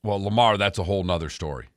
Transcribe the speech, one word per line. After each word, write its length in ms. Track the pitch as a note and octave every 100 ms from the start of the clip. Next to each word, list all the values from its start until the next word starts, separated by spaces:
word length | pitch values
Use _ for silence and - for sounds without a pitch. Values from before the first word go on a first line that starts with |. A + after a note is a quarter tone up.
Well, 200 | G#2+ G2+
Lamar, 340 | G2+ A2 A#2 G#2
that's 220 | G2+ G2+
a 40 |
whole 200 | F2+ G2+
nother 260 | F2+ F2 D#2
story. 400 | - D#2+ C2 -